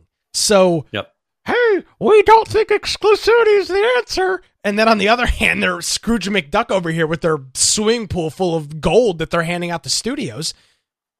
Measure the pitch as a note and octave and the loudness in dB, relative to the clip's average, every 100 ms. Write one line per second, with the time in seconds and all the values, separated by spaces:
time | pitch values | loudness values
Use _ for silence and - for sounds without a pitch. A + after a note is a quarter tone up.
0 | _ _ _ - - G3+ F#3 E3+ C3+ G#2+ | _ _ _ -4 2 4 4 2 -4 -8
1 | - _ _ _ - A4 A#4+ F#4+ - _ | -10 _ _ _ -4 0 2 0 -4 _
2 | G3+ G#4+ G4+ A4+ G#4+ G#4 A4 G#4 - - | 4 4 8 6 4 -2 0 -2 -2 -2
3 | - G4+ - A#4 A4 G#4 F4 F#4 A4 B4 | 2 2 4 4 4 2 2 0 0 0
4 | A#4 - F#4 F#4 - _ G3+ G#3 A3+ A3 | -2 -4 -2 -4 -8 _ -6 0 2 2
5 | G3 A#3+ A#3 - G#3 F3 F#3+ F3 E3 - | 2 0 0 0 0 0 -2 -4 -6 -6
6 | - A#3 F3 G3+ C#3+ G3+ A#3 G3 E3+ E3 | -2 -2 -2 -4 -2 -4 -2 -2 -2 -2
7 | D#3+ E3 F3 D#3 C3+ - - - G#3+ A#3+ | -2 -2 -2 -4 -6 -4 -2 0 0 0
8 | G#3 F3+ D#3+ - F#3 E3 D3 D#3 D#3 F3+ | -2 -6 -6 -4 -2 -2 -6 -6 0 2
9 | B3 E3 D#3+ E3+ E3 F3 F3 E3+ C3+ - | 2 0 -4 -2 -2 -4 -6 -8 -6 -6
10 | A3 D4 F#3+ A2 D#3+ - _ _ _ _ | -4 -6 -8 -8 -10 -10 _ _ _ _
11 | _ _ | _ _